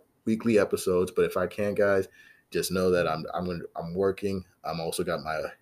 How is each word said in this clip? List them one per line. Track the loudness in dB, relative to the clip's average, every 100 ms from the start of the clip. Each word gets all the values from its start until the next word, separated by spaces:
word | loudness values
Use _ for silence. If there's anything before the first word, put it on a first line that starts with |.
| _ _
weekly | -2 0 4 4
episodes, | 4 0 0 2 2
but | 2 2
if | 2
I | -2
can't, | -2 -2 2
guys, | 4 4 0 -8 -20 -20 _
just | -4 -2
know | 2 2
that | 4 2
I'm, | -2 -4
I'm | -6 -4
gonna, | -6 -8 -10
I'm | -6
working. | 0 0 0 -2 -4 -8 _
I'm | -8 -4
also | -4 -4
got | -2 -4
my, | -4 -6 -6 -10